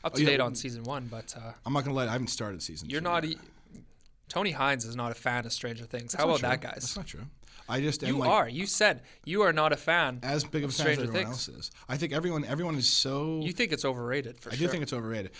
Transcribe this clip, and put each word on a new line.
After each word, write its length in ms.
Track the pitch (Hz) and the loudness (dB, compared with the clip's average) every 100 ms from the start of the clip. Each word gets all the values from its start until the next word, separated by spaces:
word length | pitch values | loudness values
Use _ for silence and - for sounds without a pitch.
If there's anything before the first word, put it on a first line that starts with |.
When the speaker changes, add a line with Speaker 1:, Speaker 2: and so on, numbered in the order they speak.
Speaker 1:
Up 80 | 156 | -4
Speaker 2:
Oh, 40 | 135 | 2
Speaker 1:
to 60 | |
Speaker 2:
yeah, 60 | 147 | 4
Speaker 1:
date 80 | 139 | 6
on 60 | 120 | 2
Speaker 2:
w- 80 | 123 | 0
Speaker 1:
season 260 | 131 117 | -6 -6
one, 240 | 117 139 120 | -6 -6 -6
but, 240 | 113 - - | -10 -10 -12
uh, 160 | 113 - - | -12 -10 -2
Speaker 2:
I'm 60 | |
not 140 | 143 139 | 0 0
gonna 100 | 135 | 0
lie, 100 | 120 | 0
I 40 | |
haven't 160 | 123 117 | 0 -2
started 340 | - 107 90 | -4 -4 -6
season 280 | - 78 78 | -8 -10 -6
Speaker 1:
you're 100 | 143 | -4
Speaker 2:
two 60 | 175 | 0
Speaker 1:
not 180 | 170 | 0
Speaker 2:
yet. 140 | 160 160 | 0 -6
Speaker 1:
e-, 420 | - - - - - - - - - | -12 -20 -20 -20 -20 -20 -20 -20 -6
Tony 240 | - 202 | -2 0
Hines 320 | 139 135 135 | 2 2 2
is 120 | 113 123 | -2 -4
not 140 | 120 | -4
a 40 | 117 | -2
fan 300 | 127 120 117 | 0 0 -2
of 80 | |
Stranger 320 | - 123 113 117 | -4 -6 -8 -8
Things. 260 | 123 120 | -8 -6
Speaker 2:
That's 100 | - | 0
Speaker 1:
How 60 | 160 | 4
Speaker 2:
not 100 | 147 | 4
Speaker 1:
about 100 | 123 | 4
that, 120 | 127 | 0
Speaker 2:
true. 80 | 127 | -2
Speaker 1:
guys? 100 | - | -8
Speaker 2:
That's 160 | 127 196 | -6 -6
not 100 | - | -8
true. 140 | 78 135 - - - - | -10 -14 -16 -20 -16 -4
I 120 | 131 | 0
just 200 | 147 143 | 0 0
am 60 | 196 | 0
Speaker 1:
You 80 | 139 | 2
Speaker 2:
like 100 | 135 | 6
Speaker 1:
are. 180 | 202 120 | 6 4
You 180 | 135 202 | 0 -2
said 360 | - 208 135 - - 147 | 4 4 4 -4 -14 -4
you 160 | 196 | 4
are 100 | 196 | 4
not 220 | 156 156 | 6 4
a 20 | 147 | 4
fan 440 | - 170 151 127 | 2 4 2 -2
Speaker 2:
as 220 | 123 147 - | -2 -2 0
big 180 | 156 | -2
of 60 | 143 | -2
Speaker 1:
of 60 | 131 | 2
Speaker 2:
a 20 | |
fan 40 | 156 | 2
as 60 | 143 | 2
Speaker 1:
Stranger 60 | 120 | 2
Speaker 2:
everyone 240 | 175 185 | 0 -2
Speaker 1:
Things. 160 | 123 - | -4 -8
Speaker 2:
else 100 | 60 - | -8 -14
is. 60 | - - | -12 -6
I 80 | 139 | -4
think 160 | 165 | -2
everyone, 320 | 143 180 156 117 | 0 0 0 -2
everyone 300 | 143 175 147 | -2 -2 0
is 120 | 117 | 2
so 520 | - 139 139 156 160 | 2 2 0 -2 -2
Speaker 1:
You 80 | 156 | -2
think 220 | 180 233 | 0 0
it's 100 | 147 | 2
overrated, 560 | 139 123 120 139 123 123 | 0 0 -2 -2 -4 -8
for 120 | 117 | -6
Speaker 2:
I 40 | 123 | 0
Speaker 1:
sure. 120 | 175 | 0
Speaker 2:
do 40 | |
think 120 | 165 | 0
it's 100 | 139 | -2
overrated. 380 | 123 110 110 92 - | -2 -2 -4 -6 -8